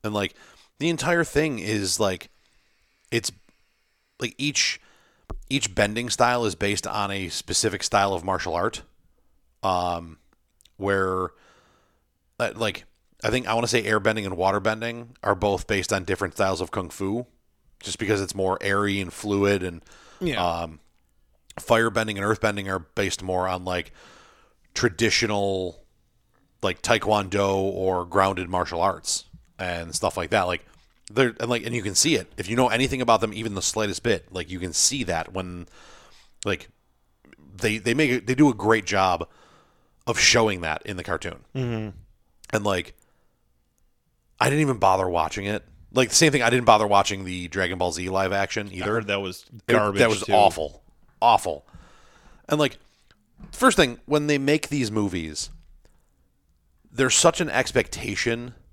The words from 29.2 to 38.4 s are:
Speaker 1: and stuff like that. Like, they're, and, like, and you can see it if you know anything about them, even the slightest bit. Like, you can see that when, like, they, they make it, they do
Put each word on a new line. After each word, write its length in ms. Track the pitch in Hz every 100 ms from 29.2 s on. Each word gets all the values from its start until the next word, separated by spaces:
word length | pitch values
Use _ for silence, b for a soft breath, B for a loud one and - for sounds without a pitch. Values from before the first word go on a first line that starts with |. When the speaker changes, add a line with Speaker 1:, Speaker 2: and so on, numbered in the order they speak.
| - - _ -
Speaker 1:
and 360 | 92 87 82
stuff 220 | 76 98 -
like 140 | 82
that. 120 | 110
Like, 220 | 90 87 - b b _ -
they're, 240 | 104 127 113
and, 80 | 117
like, 160 | 120
and 100 | 110
you 80 | 120
can 120 | 101
see 200 | 90 156
it 180 | 135 87 -
if 120 | 87
you 80 | 117
know 120 | 123
anything 320 | 117 131 131
about 200 | 120 110
them, 120 | 110
even 220 | 107 113
the 80 | 98
slightest 400 | - - 104 92
bit. 300 | 117 95 -
Like, 180 | 92 80
you 100 | 92
can 120 | 90
see 300 | 78 - 139
that 280 | 95 85 80
when, 340 | 92 92 90 87 B B B B B B _
like, 240 | 104 92 - _ _ _ _ _ _ - 73 95
they, 220 | 113 107
they 160 | 101
make 160 | 123 151
it, 160 | 123 104
they 80 |
do 160 | 127